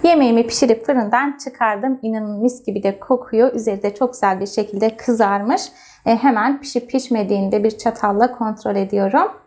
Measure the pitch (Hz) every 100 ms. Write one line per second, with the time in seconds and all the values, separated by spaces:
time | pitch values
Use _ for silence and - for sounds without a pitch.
0 | 339 330 262 233 233 - 247 226 - 262
1 | 214 240 285 277 269 254 226 202 254 262
2 | 220 220 214 208 240 247 - 202 202 196
3 | - 247 - 220 254 233 220 202 202 202
4 | 247 247 202 190 196 - 208 196 220 220
5 | - 226 202 202 208 349 - - - _
6 | - 226 277 220 226 277 - 247 240 277
7 | - 226 202 202 196 208 214 214 233 220
8 | 208 202 247 247 220 214 214 202 196 202
9 | 196 262 403 -